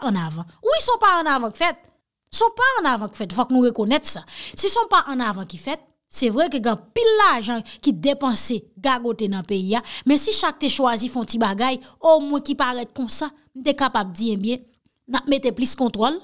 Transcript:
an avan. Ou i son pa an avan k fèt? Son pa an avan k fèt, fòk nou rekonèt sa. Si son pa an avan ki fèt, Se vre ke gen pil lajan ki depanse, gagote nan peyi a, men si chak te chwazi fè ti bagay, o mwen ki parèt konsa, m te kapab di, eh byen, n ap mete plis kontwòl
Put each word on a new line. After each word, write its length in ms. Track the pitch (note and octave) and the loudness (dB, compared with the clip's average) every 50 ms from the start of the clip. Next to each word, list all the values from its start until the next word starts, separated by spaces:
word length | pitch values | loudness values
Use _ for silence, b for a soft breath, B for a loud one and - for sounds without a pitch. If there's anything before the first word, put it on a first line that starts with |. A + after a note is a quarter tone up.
| C#4+ | 0
an 140 | B3 G3+ F3+ E3 | -2 -2 -2 -2
avan. 240 | D#3+ D#3 E3 E3+ B B B B | -4 -6 -8 -10 B B B B
Ou 160 | A#4 D#5 D#5+ | 0 0 2
i 0 | - | 2
son 180 | B4+ A#4 A#4 A4 | 0 0 4 4
pa 140 | G4 F4+ E4+ | 4 4 4
an 80 | D#4 D#4 C#4 | 2 0 0
avan 160 | C4 A#3 G#3+ | 0 -2 -4
k 80 | - - | -4 -2
fèt? 240 | E4 F4 E4 - _ _ _ _ _ _ _ _ _ - | -2 -2 -2 -4 _ _ _ _ _ _ _ _ _ -8
Son 240 | - - A4 A4+ A4 | -2 2 2 2 2
pa 160 | A4+ B4+ C5+ C5 A4+ | 4 2 2 2 2
an 80 | E4 C#4 B3 | 0 0 0
avan 180 | G#3 G#3+ G3+ | 0 -4 -8
k 80 | - - | -8 -10
fèt, 160 | G#3+ F3 F3+ | -8 -6 -2
fòk 160 | A#3 A#3+ B3+ | -2 0 2
nou 160 | B3+ B3+ B3 | 4 4 4
rekonèt 400 | A#3+ A#3+ A3+ G#3 G#3 C4+ D4+ - | 4 2 0 0 0 0 0 0
sa. 160 | - - E3+ - B B B B B B | -4 -6 -6 -8 B B B B B B
Si 160 | - - G4 | -4 -2 0
son 160 | G4 A#4 A4+ | 0 0 0
pa 160 | - G#4 E4+ - C#4+ | 4 2 2 2 2
an 160 | C4+ B3+ A#3+ | -4 -2 -2
avan 200 | G#3+ F#3+ G3 F#3+ - | -4 -4 -6 -10 -12
ki 100 | F3+ E3 | -14 -12
fèt, 240 | - - B3+ - _ _ _ _ _ | -8 -8 -8 -8 _ _ _ _ _
Se 220 | - - - C4 A3+ | -10 -6 -2 -2 0
vre 160 | G#3 C#4 E4+ D4+ | 2 2 0 2
ke 100 | D4 C4 G#3 | 0 -2 0
gen 160 | A#3+ G#3+ - - _ - | -2 -2 -2 -6 _ -2
pil 140 | A#4 A#4 A4+ A4 G#4+ | 2 4 4 6 6
lajan 440 | G4+ F4+ C#4 A#3+ G3 A3+ A#3+ A3+ - B B B - | 4 4 4 2 -2 -4 -6 -6 -6 B B B 0
ki 80 | C#4+ | 0
depanse, 720 | G3 D#3+ G#3 C#4 C#4 C#4 C#4 C4 A3 - - - A#3+ G3 - _ _ F#3+ | 0 2 0 0 0 2 0 0 0 0 -2 -2 -4 -4 -6 _ _ -2
gagote 480 | F#3+ C#4 B3+ B3 A#3+ A#3+ A3 - A3 | 0 0 0 2 0 -4 -2 -2 -2
nan 160 | G3+ G3 F#3+ E3 | -4 -4 -4 -4
peyi 280 | - G3+ F#3+ F#3 F#3 G#3+ | -4 -4 -2 0 0 -2
a, 80 | A#3+ B B B B B | -2 B B B B B
men 120 | B3+ D4 C#4+ | 2 2 4
si 120 | - A4 G#4+ | 2 0 0
chak 260 | - F#4 D#4+ - - | 0 0 0 -2 0
te 80 | D4+ C4 | -2 -2
chwazi 380 | - - C4 B3 A#3 G3+ A#3+ B3 | 0 2 2 2 2 0 -4 -4
fè 120 | - B3+ G#3 | -4 -6 -4
ti 120 | - - A3+ | -2 0 0
bagay, 400 | A3+ G3 G3 G3+ A#3+ C4 C4 C4 B B B B | 0 0 2 0 0 0 -2 -4 B B B B
o 180 | - D#4+ D#4+ D#4 C#4+ | 6 6 6 6 4
mwen 200 | C#4+ D4 C#4+ C#4+ | 0 -2 -2 -2
ki 100 | C#4+ C#4+ | -4 -2
parèt 360 | - C4 B3 B3 B3 A#3+ A#3 - | -2 0 -2 -2 -4 -8 -10 -8
konsa, 320 | - B3 A3 - - G#3 G3 b b b b | -8 -6 -4 -4 -4 -4 -6 b b b b
m 140 | - C4 B3 | -14 -4 -2
te 100 | D4+ C#4 | -2 0
kapab 380 | C#4+ C#4 B3+ B3+ A3 G3+ F#3+ E3+ | 2 0 0 0 -2 -2 -2 -6
di, 160 | F#3 A3+ A3+ | -4 -2 -2
eh 80 | G#3 G3 | -2 -2
byen, 240 | F#3+ A3+ B3 B3 - _ _ _ _ _ _ _ _ - | -2 -4 -4 -6 -8 _ _ _ _ _ _ _ _ -6
n 80 | B3+ C4 | -6 -4
ap 80 | - | 0
mete 240 | C#4 C#4 C4+ C4+ B3 - | 0 0 0 0 -2 -2
plis 200 | A#3+ B3+ - - - | 0 -2 -2 0 0
kontwòl 420 | B3+ A#3 - G3 A3 C4 D#4+ F#4+ | -2 -2 0 0 0 0 0 -4